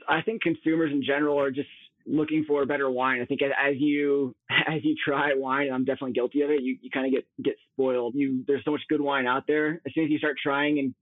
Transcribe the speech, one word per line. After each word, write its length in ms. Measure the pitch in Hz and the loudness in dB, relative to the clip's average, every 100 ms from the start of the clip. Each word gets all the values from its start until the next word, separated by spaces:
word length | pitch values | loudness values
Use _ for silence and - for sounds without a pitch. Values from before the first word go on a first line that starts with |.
| - | -4
I 140 | 160 | -2
think 200 | 220 226 | -2 -2
consumers 480 | 175 160 160 165 156 | -2 -2 0 0 0
in 120 | 143 | 0
general 360 | 131 143 147 143 | 0 0 2 2
are 120 | 139 | 0
just 180 | 135 135 - - _ - | -2 -8 -12 -20 _ -4
looking 380 | 147 151 156 151 | -2 0 0 0
for 160 | 143 135 | 0 0
better 220 | 143 135 | 0 0
wine. 300 | 127 131 123 | 0 0 0
I 40 | - | -2
think 160 | 127 | 0
as, 80 | 139 127 | 0 2
as 160 | 139 135 | 0 2
you, 580 | 147 147 143 139 131 - | 2 2 2 2 0 -6
<laughs> 260 | - 151 - | -4 -2 0
as 160 | 156 | 0
you 120 | 156 151 | 0 0
try 280 | - 139 147 135 | 0 0 2 0
wine, 300 | 131 135 143 | 0 0 0
and 80 | 127 | 0
I'm 100 | 131 | -2
definitely 280 | 127 131 | -2 -2
guilty 280 | 123 120 143 | -2 0 0
of 100 | 143 | 2
it, 100 | 151 | 2
you, 160 | 127 131 | 0 -6
you 80 | 127 | -6
kinda 180 | 135 131 | -2 0
get, 160 | 131 - - | 0 -2 -4
get 120 | 135 - _ | -4 -4 _
spoiled. 400 | - 131 123 120 135 | -2 0 2 0 0
You, 280 | 139 131 127 | 0 0 0
there's 160 | 139 | 0
so 80 | 151 | 0
much 100 | 147 - | -2 -2
good 140 | 151 | -2
wine 240 | 143 139 123 | 0 0 2
out 200 | 135 139 | 0 0
there. 340 | 151 151 165 135 | 0 0 -2 -6
As 80 | |
soon 120 | 160 156 | -2 0
as 60 | |
you 80 | 151 | 0
start 180 | 151 135 | 0 -2
trying 380 | 147 139 147 147 | -2 0 2 0
and 140 | 135 - | -2 -4